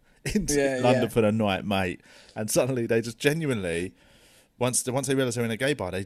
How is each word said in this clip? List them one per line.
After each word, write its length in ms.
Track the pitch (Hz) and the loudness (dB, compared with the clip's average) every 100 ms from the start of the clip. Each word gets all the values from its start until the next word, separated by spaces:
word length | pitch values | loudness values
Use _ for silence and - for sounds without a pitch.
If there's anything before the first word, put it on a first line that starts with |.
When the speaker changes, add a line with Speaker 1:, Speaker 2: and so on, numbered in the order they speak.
| _ | _
Speaker 1:
<laughs> 220 | _ - | _ -4
into 200 | 214 135 | -2 0
Speaker 2:
Yeah, 260 | 143 139 131 | 0 0 2
Speaker 1:
London 200 | 123 123 | 2 2
Speaker 2:
yeah. 40 | 113 | 2
Speaker 1:
for 120 | 120 | 2
the 120 | 104 | 2
night, 320 | 110 104 92 | 2 2 0
mate. 360 | 101 98 92 - - - - | 0 0 -2 -4 -14 -20 -16
And 160 | - 107 | -8 -2
suddenly 360 | 170 127 127 117 | 0 0 -2 2
they 140 | 113 | 0
just 180 | 113 - | 0 -2
genuinely, 760 | 143 156 151 117 90 82 95 - _ _ _ - _ _ | 0 0 -2 -2 -2 -2 -4 -10 _ _ _ -20 _ _
once, 280 | 123 120 - | -2 0 -2
once 180 | 123 135 | -4 0
they 80 | |
realise 200 | 135 127 117 | 0 0 0
they're 80 | |
in 60 | 117 | -2
a 60 | 110 | 0
gay 180 | 131 | -2
bar, 160 | 147 92 | -2 -4
they, 140 | 92 | -4